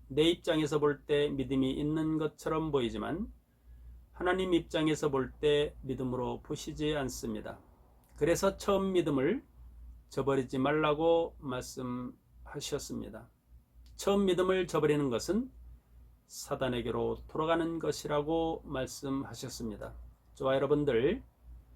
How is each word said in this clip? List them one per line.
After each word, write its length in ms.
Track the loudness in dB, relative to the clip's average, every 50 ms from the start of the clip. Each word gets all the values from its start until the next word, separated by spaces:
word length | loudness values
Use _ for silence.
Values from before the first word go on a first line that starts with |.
| -16
내 160 | -4 0 2 4
입장에서 560 | 4 2 2 2 0 2 2 2 2 2 2
볼 260 | 4 2 2 0 -2
때 260 | 0 2 2 2 2
믿음이 420 | 0 -2 -2 0 2 2 2 2 0
있는 440 | 0 -2 0 0 0 0 0 0 0
것처럼 520 | -2 -2 -4 -6 -4 -2 -2 -2 0 0
보이지만, 600 | 0 0 0 0 -2 -4 -4 -4 -4 -6 -6 -8 -10 -14 _ _ _ _ _ -20 -20 -20 -20 -20 -20 -20 -20 -18 -10
하나님 420 | -2 0 0 2 2 2 2 2
입장에서 560 | 0 0 0 -2 0 2 2 2 2 0 0
볼 220 | 2 0 0 -2 -4
때 420 | 0 2 2 4 4 2 0 -4 -8 -8
믿음으로 600 | -6 -6 -4 -4 -2 -2 -2 -2 -2 -4 -6 -8
보시지 520 | -8 -8 -8 -8 -8 -8 -4 -2 -2 -2
않습니다. 600 | -2 -2 -4 -6 -6 -6 -6 -6 -6 -8 -10 -12 -14 -18 -20 -20 -20 -20 _ _ _ _ _ -6
그래서 400 | -2 2 2 2 4 2 0 0
처음 360 | 0 0 0 2 2 2 2 2
믿음을 520 | 2 2 2 2 2 2 2 0 0 -4 -10 -20 -20 -20 -20 -20 -20 -18 -18 -20 -20 -20 _
저버리지 480 | -4 -2 0 2 2 2 2 0 0 0
말라고 800 | 2 2 2 2 2 2 2 2 4 4 4 4 2 0 -6 -10
말씀하셨습니다. 1900 | -10 -8 -6 -6 -8 -8 -10 -8 -8 -6 -6 -6 -8 -10 -12 -14 _ _ -20 -20 -18 -14 -12 -10 -8 -6 -6 -6 -6 -6 -8 -8 -8 -10 -12 -16 -16 -20 _ _ _ _ -20 -20 _ _ _ -20 -20 -20 -14
처음 300 | -4 0 2 2 4 4
믿음을 420 | 4 4 4 4 2 2 2 0 0
저버리는 420 | 0 2 4 4 4 4 2 2
것은 400 | 0 0 0 0 0 0 0 -4 -8 -18 -20 -20 -20 -20 _ _ -20 -20 -20 -20 -20 _ _ _
사단에게로 960 | -16 -14 -10 -6 -6 -4 -2 -2 -2 -2 -2 -2 -2 -2 -2 -2 -2 -4 -8
돌아가는 520 | -8 -6 -2 0 2 2 2 2 0 -2 -4
것이라고 800 | -2 -2 -4 -2 -2 -2 0 0 0 0 0 0 0 -2 -4 -6 -8
말씀하셨습니다. 1300 | -8 -6 -6 -6 -6 -8 -8 -6 -4 -4 -4 -4 -6 -10 -12 -12 -10 -10 -8 -8 -8 -8 -8 -10 -12 -14 -14 -18 -20 -20 _ _ _ -8
저와 200 | -2 2 4 4
여러분들, 680 | 4 6 6 6 6 6 6 6 6 6 6 4 2 -2 -10 _ _ -20 -20 -20 -20 -20 -20 -20